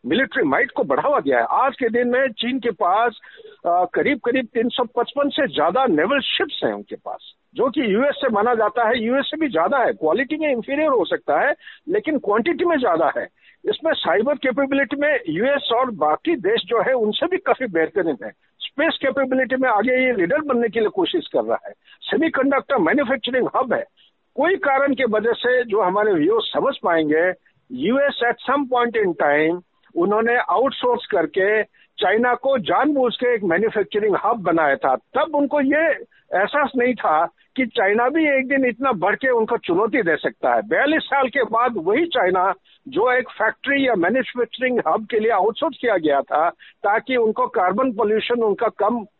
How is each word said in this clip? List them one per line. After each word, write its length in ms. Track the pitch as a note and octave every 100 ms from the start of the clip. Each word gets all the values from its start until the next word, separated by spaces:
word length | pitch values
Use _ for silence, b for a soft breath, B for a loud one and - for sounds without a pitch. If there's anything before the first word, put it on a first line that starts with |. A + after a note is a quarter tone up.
| A#2
मिलिट्री 380 | F#3 C4+ -
माइट 260 | G4+ - C4
को 140 | -
बढ़ावा 360 | G3 C3 A3 C#4
दिया 180 | C#3 B2
है। 80 | A2+
आज 260 | F#3 C4 -
के 120 | A#3+
दिन 200 | A#3 B3
में 200 | B3 C4+
चीन 300 | G#3+ A#3 C4
के 120 | A#3
पास, 500 | F#3 F3 G3+ A#3+ A3 B B B B -
अ, 180 | F3 F4+
करीब 240 | - F3 C4+
करीब 260 | A#3+ C4
तीन 240 | B3 A#3 A#3
सौ 160 | -
पचपन 440 | A#3+ - - C#4+ C#4+
से 180 | - C4+
ज्यादा 400 | C#3+ D#3 G#3+ C4+
नेवल 340 | D3+ F3+ C#4
शिप्स 400 | - - E4+ -
हैं 80 | C3
उनके 240 | G2+ G#2 -
पास, 380 | - - - _ _
जो 160 | C3+ B3+
कि 240 | B3 A#3+
यूएस 200 | G3 C#4+
से 140 | - C4+
माना 260 | G#3 A3+
जाता 340 | A#3 G#3+ A#3+ A3
है, 100 | B3
यूएस 260 | A3+ C4
से 120 | C4 D4+
भी 120 | D#4
ज्यादा 300 | D#3+ E3+ C4
है, 140 | G3+
क्वालिटी 440 | A#2 D#3 F#3 C4 D4+
में 160 | D#4
इंफीरियर 360 | A#3+ - C#4 D#4
हो 160 | B3+
सकता 360 | E3 D#3+ - D3
है 140 | B3 D4+ B B -
लेकिन 300 | G4+ D#4+ C#4+
क्वांटिटी 460 | - A#3 - C#4+
में 140 | F4 D#4
ज्यादा 340 | A#3 D#3+ D#3 -
है। 120 | - b b b
इसमें 280 | - G#3 D#4+
साइबर 420 | C#4 - G3 A#3+
कैपेबिलिटी 600 | D4 C4 B3 C4+ C#4 C#4 C#4+
में 240 | D4 C#4 G4
यूएस 420 | F3 B3+ C#4+ -
और 160 | A#3 B3+
बाकी 460 | G3+ D3+ - - D#4
देश 240 | F#3 A3+ -
जो 160 | A#3
है 100 | F#3+
उनसे 340 | C4 G#3+ G#3 E4+
भी 100 | F#4
काफी 300 | C#4+ A#3 C4
बेहतरीन 500 | E3 D#3+ - E3+ -
है। 60 | - - _ _
स्पेस 400 | - - D#4+ -
कैपेबिलिटी 540 | C4+ C4+ C4 C4 B3+ C4
में 120 | C4
आगे 380 | G#3+ A#3 B3+ C4
ये 60 |
लीडर 280 | A3+ E3+ D4
बनने 280 | D4+ A#3+ A#3
के 120 | A3
लिए 80 | G#3
कोशिश 380 | F#3+ E3+ E3+ -
कर 180 | C3+
रहा 140 | G#2+ - -
है, 60 | - b b
सेमीकंडक्टर 760 | - - D#4+ C#4 C4+ C#4 - C4+
मैन्युफैक्चरिंग 720 | E3 A#3+ B3 C4 B3 B3+ F3 G#3+
हब 160 | C4
है। 120 | D3 - _ b _ _
कोई 220 | - D#4 F#4+
कारण 380 | E4 C4+ C#4
के 100 | A#3+
वजह 280 | B3 G#3+ A3
से 320 | A3+ A#3+ B3
जो 160 | A#3+ G#3
हमारे 320 | F#3 G3 G#3+
व्यूअर्स 320 | F3+ D3+ A3+
समझ 300 | - C#3 A3+ C4+
पाएंगे, 480 | G3 E3 D#3 D#3 F3+ F3+ b _ _
यूएस 480 | B2 E3 C4 C#4 -
at 280 | A#3+ A#3 -
some 160 | C#4+ C4
point 340 | B3 A#3+ A3+ G3+
in 80 | E3
time 400 | D3+ D3 D#3 F3+ _ b b E3
उन्होंने 400 | F#3 G#3 A3+ A#3+
आउटसोर्स 680 | - F3+ C4 - B3 A#3+ -
करके 560 | G3 D#3+ G3 F#3+ G#3+ G3+ b b -
चाइना 360 | F#3 G#3+ B3
को 240 | A#3+ C4+ C4+
जानबूझ 580 | E3+ F#3+ C#4 C#4+ B3 -
के 180 | B3
एक 80 | A3+
मैन्युफैक्चरिंग 720 | F#3+ E3 G#3+ G#3+ G3 G#3 G#3+ F3
हब 120 | G3+ A#3
बनाया 400 | F3+ E3 D3+ C3+
था। 200 | C#3 B2+
तब 380 | _ B3 D#4+
उनको 260 | D4 C#4+ D4
ये 300 | C4+ D4 D#4+ C4 - b b F3+
एहसास 340 | G3+ C#4+ C#4 C4
नहीं 180 | B3
था 320 | A3+ G3+ D#3 E3 b b -
कि 100 | B3
चाइना 420 | - G3 G#3+ B3
भी 300 | D#4+ D4+ C4+
एक 100 | B3+
दिन 160 | C#4
इतना 280 | B3+ A3+ C4+
बढ़ 240 | G#3+ F3+ G#3
के 120 | C4+
उनको 280 | A#3+ A3 A#3+
चुनौती 460 | - F3 A3+ C4
दे 140 | F3 D3+
सकता 380 | - - C3+
है। 80 | A#2
बयालीस 400 | G#2 E3+ C#4 D#4
साल 260 | - C#4 C4
के 140 | C4+
बाद 320 | A3+ A3+ B3 A3+
वही 300 | D#3 A3+ E4+
चाइना 480 | B3+ F#3 F#3 F#3 F3+ b b -
जो 240 | D3 B3
एक 160 | B3+ B3+
फैक्ट्री 600 | - G#3+ - - C#4 C4+
या 60 |
मैन्युफैक्चरिंग 840 | G#3+ E3+ B3+ - B3 A3+ - B3+ A#3+ D#3
हब 180 | F#3+ G#3+
के 100 | A3+
लिए 100 | A3
आउटसोर्स 480 | G#3 G3 - D#4+ B3
किया 160 | B3 G3
गया 240 | D#3 C#3
था 300 | B2 C#3 E3+ - B B
ताकि 320 | G3+ G#3+ A3 B3+
उनको 300 | A3 G#3+ B3+
कार्बन 460 | A3+ - G3+ C4
पॉल्यूशन 500 | G3+ G#3+ G#3+ - A#3+
उनका 260 | A3 F#3+ A3+
कम 380 | - G3+ A#3+ G3+